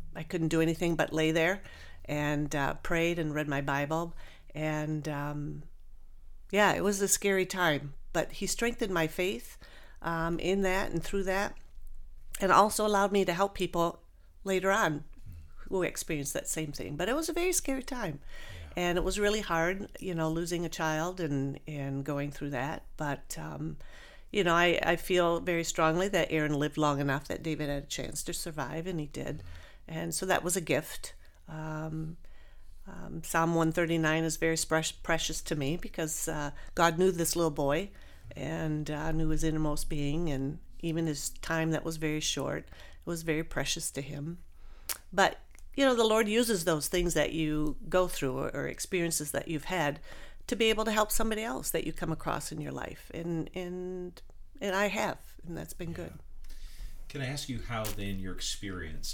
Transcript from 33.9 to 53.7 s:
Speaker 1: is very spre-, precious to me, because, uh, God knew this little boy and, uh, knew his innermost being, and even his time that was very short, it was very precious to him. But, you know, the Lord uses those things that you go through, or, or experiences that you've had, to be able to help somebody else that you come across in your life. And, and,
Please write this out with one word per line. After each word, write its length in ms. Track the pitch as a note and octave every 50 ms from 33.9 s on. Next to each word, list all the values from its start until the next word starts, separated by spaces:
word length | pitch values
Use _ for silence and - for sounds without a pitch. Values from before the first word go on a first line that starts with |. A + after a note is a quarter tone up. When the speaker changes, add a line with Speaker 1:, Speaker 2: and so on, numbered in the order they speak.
| E3 E3 D#3+ D#3 D#3 D#3+ D#3+
Speaker 1:
is 140 | D#3+ D#3+ -
very 200 | E3 D#3+ D#3+ D#3+
spre-, 380 | - - D#3 D#3+ D#3 - - - -
precious 380 | - E3 D#3 - - D#3 -
to 140 | - - E3
me, 200 | D3+ C#3 C3+ D#3+
because, 520 | F3 - - - - E3 D#3 D#3+ - - -
uh, 240 | D#3 D3+ D3 D3 D3 - - - -
God 220 | - E3+ E3+ E3 D#3+
knew 140 | F3+ F#3+
this 240 | F#3 E3 E3+ D#3 -
little 160 | F3 E3+ D#3+
boy 380 | D3 D3 D3 C#3 C#3+ D#3+ G3 G3+ - - - - - - - - -
and, 540 | D3+ - - D#3+ E3 D#3+ D#3 D3+ D3+ D3+ D3+
uh, 200 | D3+ D3 D#3 D#3+
knew 180 | D#3 D#3+ D#3+ D#3
his 140 | D#3 D3+ D#3+
innermost 460 | D#3+ D#3 D#3 D#3 D3+ D3 C#3+ - -
being, 400 | D#3+ D3 D3 C#3+ C#3+ D#3+ F3 E3
and 300 | C#3+ C3 C3+ C3+ D3+ D#3+ - - - -
even 260 | - E3+ D#3 E3 E3 D#3+
his 220 | D3 C#3 - - - -
time 300 | - - E3 E3 D#3+ D#3+
that 120 | D#3+ D3+ -
was 140 | E3 D#3+ D#3+
very 220 | D#3+ D#3 D3+ D#3
short, 460 | D3+ - - D3 C3+ C#3 C#3+ D#3 D#3+ -
it 380 | - - - - - - - -
was 140 | F3 E3 E3
very 200 | E3 D#3 D3+ D#3+
precious 460 | - - - C3+ C#3+ - F3 D#3 -
to 100 | - C3+
him. 360 | C#3 C3 D#3 C#3+ C#3+ D#3+ E3+ F3 - - - - - - - - - - - - - -
But, 280 | - F#3 G3 - - - - - - - - - -
you 120 | - C#4
know, 100 | C4+ B3+
the 80 | A#3 A#3
Lord 240 | A3 A3 A3 A3 G#3
uses 380 | G#3+ A3+ B3 A#3 A3+ F3+ D#3+
those 220 | F#3 E3 D3+ - -
things 260 | - F3+ F3 F3 D#3+
that 200 | D#3+ D3 - -
you 440 | D#3+ D#3+ D3+ D3+ D3+ D3+ D3+ C#3+ - - D#3+
go 200 | E3 F3+ F#3 F3
through, 300 | - - - C3 B2+ C3+
or, 120 | C#3+ - -
or 140 | C#3+ C#3+ -
experiences 640 | - - - - - F3+ E3+ E3+ E3 - E3 D3+
that 160 | - C#3 - -
you've 180 | E3 D3+ -
had, 340 | - F#3 F3+ D#3 D3 D3 D#3 - - - - - - - - - -
to 80 | B3+
be 140 | G3+ A3+ A3
able 160 | A3 G#3 A3
to 60 | A3+
help 200 | G#3+ G#3+ G#3+ G#3
somebody 320 | - - A3 A3 A3 G#3 A3
else 260 | A#3 B3+ - - -
that 140 | - - -
you 80 | - D#3+
come 180 | - - D#3+
across 400 | D#3+ D#3 - D3+ - D3 C#3 -
in 80 | D#3 D#3+
your 100 | D3 C#3+
life. 400 | C3+ C3+ - - - - - - -
And, 360 | - E3 E3+ E3+ D#3+ D#3 - -
and, 680 | F#3 F3+ F3+